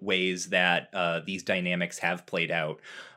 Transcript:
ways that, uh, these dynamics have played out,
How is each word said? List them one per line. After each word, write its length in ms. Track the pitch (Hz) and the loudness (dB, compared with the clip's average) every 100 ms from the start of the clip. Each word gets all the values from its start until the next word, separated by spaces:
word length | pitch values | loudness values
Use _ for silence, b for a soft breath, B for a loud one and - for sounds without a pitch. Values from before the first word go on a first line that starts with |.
ways 480 | 98 92 92 90 87 | 0 2 2 0 0
that, 400 | 92 90 85 - | 4 4 4 0
uh, 280 | 95 87 82 80 | -2 0 0 -4
these 180 | 95 | -6
dynamics 560 | - 95 90 87 87 - | -2 0 0 -2 -2 -2
have 260 | 85 87 - | -2 -2 -2
played 260 | 90 82 | -2 0
out, 300 | 85 78 - B B B | 0 -2 -6 B B B